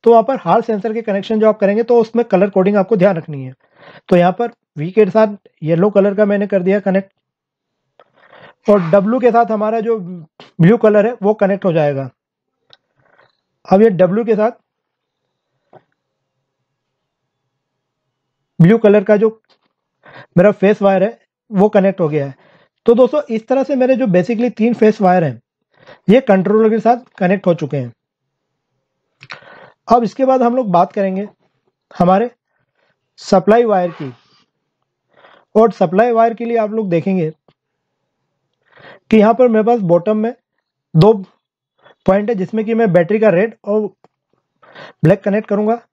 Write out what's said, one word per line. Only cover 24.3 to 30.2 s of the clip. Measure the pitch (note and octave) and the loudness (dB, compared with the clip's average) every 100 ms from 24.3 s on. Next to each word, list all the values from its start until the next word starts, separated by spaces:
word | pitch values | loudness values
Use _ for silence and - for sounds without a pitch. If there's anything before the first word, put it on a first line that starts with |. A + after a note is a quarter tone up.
| A3+ A#3+ - | -4 -4 -2
तीन | A3 | -4
phase | A#3 G#3+ G#3 | 2 0 2
wire | F#3 F3+ | 0 0
हैं, | D#3 A2+ _ _ _ _ - - - | -2 -6 _ _ _ _ -20 -10 2
ये | A#3+ | 2
controller | C4 F#3+ F#3+ G#3+ A3 | 2 0 2 2 2
के | A3 | 0
साथ | A3 A#3+ - - | 0 -2 -4 -6
connect | F3+ G3 F#3 | -2 0 0
हो | |
चुके | E3 C#3+ C#3+ | -2 -4 -6
हैं। | A#2+ _ _ _ _ _ _ _ _ _ _ _ _ _ - - - - - _ - | -8 _ _ _ _ _ _ _ _ _ _ _ _ _ -20 -20 -20 -20 -20 _ -2
अब | A#3+ | -2
इसके | A#3 - | -2 -4